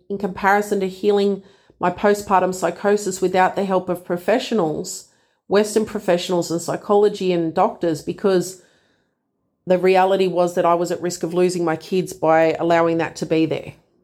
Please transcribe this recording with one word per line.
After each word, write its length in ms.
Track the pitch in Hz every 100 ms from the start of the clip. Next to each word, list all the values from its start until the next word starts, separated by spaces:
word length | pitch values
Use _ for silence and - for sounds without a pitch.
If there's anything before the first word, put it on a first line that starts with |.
| -
in 80 | 202
comparison 640 | 202 185 190 208 208 202
to 80 | 190
healing 540 | 185 202 202 202 196 - _ _ -
my 120 | 180
postpartum 640 | 180 208 208 208 185 180
psychosis 680 | 185 - - 202 208 208 185
without 340 | 185 185 185
the 120 | 185 196
help 240 | 185 185
of 120 | 175
professionals, 1080 | - 175 - 247 - 220 160 151 147 - - _ _ _ -
Western 380 | 196 208 226
professionals 640 | 220 208 202 180 - 180 165
and 120 | 165
psychology 680 | - 160 - 208 208 208 185
and 200 | 175 160
doctors, 480 | 160 214 - 170 147
because 640 | - 175 196 185 180 - _ _ _ _ _ _ _ _ _ _ -
the 120 | 180
reality 480 | 185 185 190 190 190
was 280 | 170 175
that 100 | 180
I 80 | 170
was 180 | 170 175
at 120 | 175
risk 200 | 175 -
of 120 | 165
losing 280 | 175 180 175
my 140 | 165 160
kids 380 | - 185 160
by 400 | - 156 160 160
allowing 420 | - 170 165 170 165
that 180 | 156 -
to 100 | 156
be 180 | 160
there. 300 | 160 139 147 - _ _